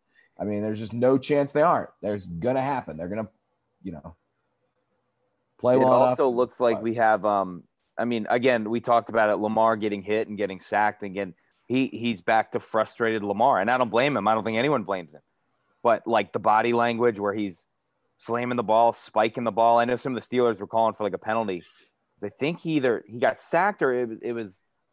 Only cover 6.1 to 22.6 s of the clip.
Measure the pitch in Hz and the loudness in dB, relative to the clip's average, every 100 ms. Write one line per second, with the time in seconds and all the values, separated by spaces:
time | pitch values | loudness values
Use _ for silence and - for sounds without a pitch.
6.1 | 127 139 120 123 - 120 113 113 113 113 | 4 2 2 -2 2 0 2 -2 2 2
7.1 | 107 104 101 95 87 - _ _ - 120 | 4 2 0 0 -6 -16 _ _ -6 -4
8.1 | 117 107 120 127 120 107 117 123 117 110 | -2 0 0 2 0 0 -4 2 0 2
9.1 | 113 107 98 110 110 110 110 107 101 95 | 0 2 2 0 2 2 2 -2 -4 -2
10.1 | 107 104 101 101 92 - 104 104 101 101 | -2 -2 -4 -6 -6 -4 0 0 -2 -10
11.1 | 92 95 - _ _ - 127 131 117 120 | -8 -10 -10 _ _ -4 -2 -2 -4 -6
12.1 | 101 - 110 104 117 - 113 107 - 113 | -4 0 0 0 -6 -4 -2 -2 -2 -2
13.1 | 110 101 101 127 107 101 127 120 110 139 | -2 -4 0 2 2 2 0 0 2 2
14.1 | 123 101 110 104 110 139 135 92 95 78 | 0 0 0 0 -2 0 0 -2 -6 -8
15.1 | 76 _ _ _ _ _ _ 120 110 - | -18 _ _ _ _ _ _ 0 0 2
16.1 | 113 98 113 107 107 117 117 117 113 120 | 0 0 -2 2 2 2 2 0 2 0
17.1 | 101 101 107 101 87 - _ _ _ _ | 0 -4 -2 -6 -8 -20 _ _ _ _
18.1 | _ - 117 123 120 104 110 117 - - | _ -6 -4 -2 -4 2 4 4 2 -4
19.1 | - 113 127 117 104 117 117 120 120 143 | 0 0 0 -4 2 4 4 2 -2 -4
20.1 | 120 - 123 120 104 101 113 113 104 104 | -6 -4 0 2 0 -4 0 0 0 -6
21.1 | 101 - 113 107 90 - _ _ _ _ | -6 -4 -4 -2 -6 -10 _ _ _ _
22.1 | - 101 - 139 170 | -14 -12 -6 -6 -6